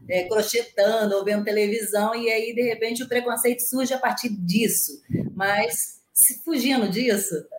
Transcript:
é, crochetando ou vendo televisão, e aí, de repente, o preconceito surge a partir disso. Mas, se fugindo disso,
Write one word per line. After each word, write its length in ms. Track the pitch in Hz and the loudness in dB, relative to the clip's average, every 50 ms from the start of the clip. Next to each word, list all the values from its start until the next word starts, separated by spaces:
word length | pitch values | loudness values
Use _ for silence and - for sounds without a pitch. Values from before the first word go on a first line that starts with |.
| - - | -8 -2
é, 200 | 180 180 180 - | -2 -2 0 2
crochetando 880 | 226 214 - - - 233 233 - - 208 202 208 220 226 214 202 196 | 0 0 0 2 0 -2 -2 -2 2 2 4 4 4 2 2 2 0
ou 80 | 196 196 | 0 0
vendo 180 | 202 208 208 208 | 0 0 0 0
televisão, 680 | 214 208 214 208 208 214 233 208 - 202 208 208 220 226 | 0 0 2 2 2 0 -2 -2 -2 0 0 0 0 0
e 160 | 233 233 226 | -2 0 0
aí, 240 | 226 220 226 233 233 | 0 0 0 -2 -2
de 80 | 233 247 | 0 0
repente, 400 | 240 226 226 220 226 240 240 - | 0 0 -2 -2 -4 -4 -4 -4
o 60 | - | -2
preconceito 520 | 240 240 240 240 226 233 - 240 247 247 | -2 0 0 0 -2 0 2 0 0 0
surge 320 | - - 254 262 262 247 262 | -2 -2 -2 0 0 0 0
a 60 | 254 | 0
partir 300 | 254 240 - - 247 240 | 0 0 -2 -2 -4 -4
disso. 720 | 202 185 180 175 196 226 226 202 - - - - 139 - - - 165 165 - - - | -4 -4 -2 0 2 2 2 2 2 0 -2 -2 -6 -10 -8 -4 -4 -4 -4 -4 -4
Mas, 680 | 185 196 196 202 208 226 466 - - - - - - _ _ - | -2 0 2 2 2 0 0 -2 -4 -6 -6 -10 -14 _ _ 2
se 280 | - - - 262 - - | 2 2 2 2 -2 -4
fugindo 440 | 330 320 262 233 277 269 247 214 190 | -2 -2 0 2 2 2 2 2 0
disso, 460 | 180 220 254 247 202 202 202 - 170 151 - - - | 0 0 2 2 2 0 0 -2 -4 -6 -6 -10 -14